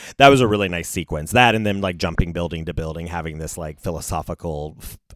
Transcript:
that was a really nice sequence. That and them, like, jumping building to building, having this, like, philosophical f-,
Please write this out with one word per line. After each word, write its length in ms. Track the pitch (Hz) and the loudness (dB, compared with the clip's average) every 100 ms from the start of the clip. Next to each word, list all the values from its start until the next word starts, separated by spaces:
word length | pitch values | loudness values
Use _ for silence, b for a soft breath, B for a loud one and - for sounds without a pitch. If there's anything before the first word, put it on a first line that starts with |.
| B - | B 4
that 100 | 139 | 6
was 140 | 139 | 6
a 40 | 120 | 4
really 220 | 104 98 | 2 0
nice 200 | 87 85 | -2 -4
sequence. 420 | - 82 78 78 | -6 -4 -6 0
That 220 | 120 123 | 6 6
and 100 | 110 107 | 6 2
them, 140 | 98 | 0
like, 160 | 98 87 | 0 0
jumping 360 | 87 78 85 | 0 2 0
building 320 | 85 85 82 82 | -2 -2 -2 -4
to 80 | |
building, 320 | 78 80 80 82 | -4 -4 -4 -4
having 320 | 87 80 78 | -4 -4 -6
this, 180 | 78 - | -6 -6
like, 240 | 78 76 | -8 -6
philosophical 960 | - 80 - 80 78 85 85 76 76 - | -4 -4 -2 -2 -2 -6 -4 -4 -6 -8
f-, 200 | - - _ | -14 -14 _